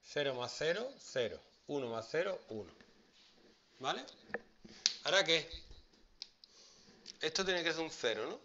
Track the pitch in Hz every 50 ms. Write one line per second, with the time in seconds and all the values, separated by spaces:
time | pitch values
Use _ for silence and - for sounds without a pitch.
0 | - - - 147 147 139 131 123 123 117 - - 147 156 170 196 233 262 277 -
1 | - - - 131 120 110 - - - - - _ _ - 147 143 135 117 117 113
2 | 110 - - 156 175 196 185 170 - - 123 110 101 85 - - - - - -
3 | - - - - - - - - - - - _ _ _ - - 127 151 165 123
4 | 277 - - - - - - - - - - - - - - - - - - -
5 | - 139 160 190 190 156 165 165 151 - - - - - - - - - - -
6 | - - - - - - - _ - - - - - - - - - - - -
7 | - - - - - 160 156 - 190 185 185 175 165 170 160 160 165 156 - -
8 | - 123 110 104 110 143 185 254 -